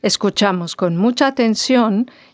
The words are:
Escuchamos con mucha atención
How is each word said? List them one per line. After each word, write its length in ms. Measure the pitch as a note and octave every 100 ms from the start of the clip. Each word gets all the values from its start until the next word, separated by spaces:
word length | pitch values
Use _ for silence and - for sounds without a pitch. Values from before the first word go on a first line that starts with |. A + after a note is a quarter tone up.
Escuchamos 720 | G#3+ - G#3 F#3+ G3+ F3+ E3+
con 220 | - F3+ E3+
mucha 300 | G#3 B3 C#4
atención 840 | C4+ A#3 G#3+ - B3+ A3+ G3+ B3 - -